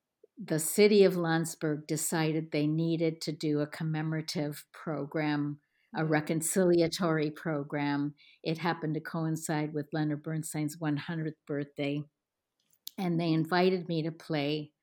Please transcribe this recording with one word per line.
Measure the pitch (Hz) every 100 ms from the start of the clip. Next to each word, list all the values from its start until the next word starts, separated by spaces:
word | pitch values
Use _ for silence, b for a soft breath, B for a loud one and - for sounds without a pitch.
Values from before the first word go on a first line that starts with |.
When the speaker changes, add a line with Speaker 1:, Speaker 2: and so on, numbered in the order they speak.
| _ _ _ -
Speaker 1:
the | 185 160
city | 160 - 202 208
of | 190 180
Landsberg | 165 165 160 - 160 151 151
decided | 151 - 165 156 156 160
they | 151 151
needed | 156 165 165 160 160
to | -
do | 156 156 147
a | 147
commemorative | - 160 156 160 156 156 170 147 147 -
program, | - 165 147 143 160 151 147 147 147 _ _ _
a | 156
Speaker 2:
Mm. | 156
Speaker 1:
reconciliatory | 151 151 160 - 190 180 170 165 - 170 160 151
program. | 151 165 147 147 147 143 143 147 147 b b
It | 160 160
happened | 175 165 156
to | 156
coincide | - 170 160 156 - 151 151
with | 151 147
Leonard | 160 151 147
Bernstein's | 160 160 156 156 151 160
one | 156 143
hundredth | - 165 156 - -
birthday. | 143 143 - 143 147 147 _ _ _ _ _ _ _ - -
And | 180 165
they | 170
invited | 160 160 180 185 185 165
me | 165
to | 160
play | 160 - 156 143 151 147 _